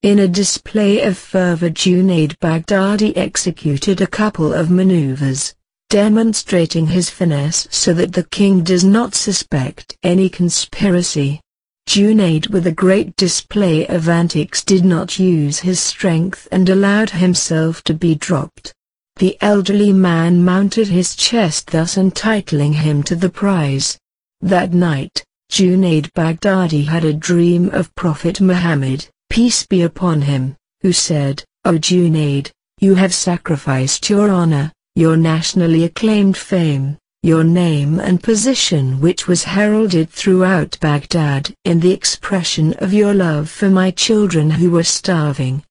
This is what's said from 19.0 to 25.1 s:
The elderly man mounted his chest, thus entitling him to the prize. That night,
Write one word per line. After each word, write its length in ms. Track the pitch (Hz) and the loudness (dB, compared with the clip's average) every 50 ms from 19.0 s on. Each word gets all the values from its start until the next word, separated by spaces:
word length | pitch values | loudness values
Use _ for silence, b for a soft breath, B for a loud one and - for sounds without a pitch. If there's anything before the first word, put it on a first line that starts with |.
| _ _ _ | _ _ _
The 200 | - 190 185 - - - | 0 0 0 0 0 0
elderly 500 | 208 208 202 190 190 202 208 208 208 196 | 2 2 2 2 0 0 2 4 4 4
man 500 | 190 190 180 170 165 165 170 175 175 175 | 4 4 2 2 2 2 2 4 4 4
mounted 460 | 180 180 185 202 202 - 226 226 196 | 4 2 2 0 0 0 0 -2 0
his 260 | 180 180 180 - - | 0 0 0 -2 -4
chest, 580 | - - - - 233 214 165 151 - - - - | -4 -4 -2 0 0 0 0 -2 -6 -8 -4 -2
thus 260 | 160 160 165 - 196 | -2 -2 0 0 0
entitling 720 | 190 190 175 - - 214 220 208 - - - 147 143 147 151 | 0 0 0 -2 -2 -2 -2 -2 -2 -2 -2 0 0 0 0
him 300 | 151 156 151 151 147 143 | 0 0 0 0 0 -2
to 120 | - 180 | -2 -4
the 140 | 165 180 180 | -2 -2 -4
prize. 680 | - - - 202 196 180 156 139 135 135 135 - - _ _ _ _ _ _ _ _ _ | -2 -2 -2 0 0 0 0 -2 -2 -2 -4 -6 -8 _ _ _ _ _ _ _ _ _
That 320 | - 185 190 175 185 196 170 | -2 0 0 0 0 0 0
night, 500 | 175 180 170 151 135 139 - | 0 2 2 0 -2 -4 -8